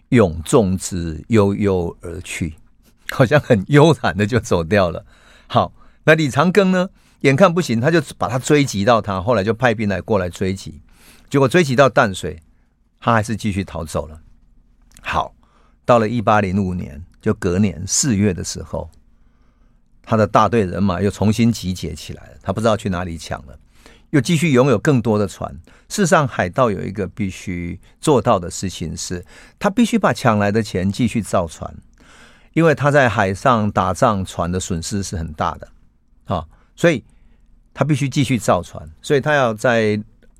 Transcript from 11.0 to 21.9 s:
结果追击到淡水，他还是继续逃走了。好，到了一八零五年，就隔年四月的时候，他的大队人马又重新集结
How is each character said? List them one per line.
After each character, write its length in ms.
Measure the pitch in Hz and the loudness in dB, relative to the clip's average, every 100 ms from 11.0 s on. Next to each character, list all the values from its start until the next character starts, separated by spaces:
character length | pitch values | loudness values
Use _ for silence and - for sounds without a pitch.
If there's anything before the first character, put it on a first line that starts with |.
| - - - | -20 -20 -2
结 100 | 139 | 2
果 80 | 135 | 4
追 160 | 180 | 4
击 120 | 151 123 | 2 4
到 140 | 139 | 4
淡 240 | 110 117 | 4 0
水， 240 | 92 87 82 _ _ _ _ _ _ | 0 -10 -12 _ _ _ _ _ _
他 140 | - | 0
还 100 | 117 | 0
是 120 | 107 107 | 0 -4
继 160 | 110 | -4
续 120 | 98 | -4
逃 220 | 92 82 80 | -6 -8 -8
走 220 | 85 76 | -6 -8
了。 140 | 78 - _ _ _ _ _ _ - | -12 -20 _ _ _ _ _ _ -16
好， 320 | - 165 - _ _ _ _ _ - | -8 -6 -6 _ _ _ _ _ 2
到 140 | 120 | 2
了 100 | 110 | 2
一 120 | 120 | -2
八 200 | 107 107 | 0 2
零 200 | 101 92 | 2 -2
五 120 | 92 | -2
年， 280 | 90 87 71 82 _ | -4 -8 -14 -20 _
就 120 | - | -4
隔 240 | 107 98 90 | -2 0 0
年 240 | 104 73 95 | 0 -2 -6
四 260 | - 147 | -2 0
月 200 | 98 104 | 2 0
的 100 | 87 | 0
时 180 | 85 - | -6 -10
候， 280 | 80 80 78 - _ _ _ _ _ _ _ _ _ _ | -10 -10 -10 -16 _ _ _ _ _ _ _ _ _ _
他 140 | - 110 | -4 0
的 100 | 104 | 2
大 220 | 131 104 | 4 2
队 160 | 117 95 | 2 -2
人 180 | 90 | -2
马 180 | 101 87 | -2 -2
又 80 | 98 | -2
重 220 | - 101 | 0 0
新 180 | 107 117 | 2 0
集 240 | 113 90 | 0 -6
结 220 | 92 85 | -8 -8